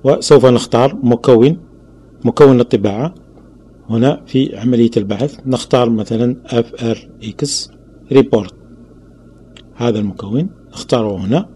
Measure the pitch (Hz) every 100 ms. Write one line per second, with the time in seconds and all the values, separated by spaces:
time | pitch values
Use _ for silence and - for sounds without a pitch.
0 | 135 156 - 143 123 120 - 117 135 -
1 | 123 117 - 117 131 175 - - - -
2 | - - 120 - 143 127 117 113 101 101
3 | 156 - - - - - - - - 113
4 | 127 - - 131 135 - 117 120 117 117
5 | 98 101 143 - 135 123 - 127 120 110
6 | 101 113 123 127 - 120 117 - 117 113
7 | - - 110 - 143 - - - - -
8 | - 131 123 113 - - - - - -
9 | - - - - - - - - 120 107
10 | 104 90 98 120 185 - - - - 123
11 | 107 95 95 147 214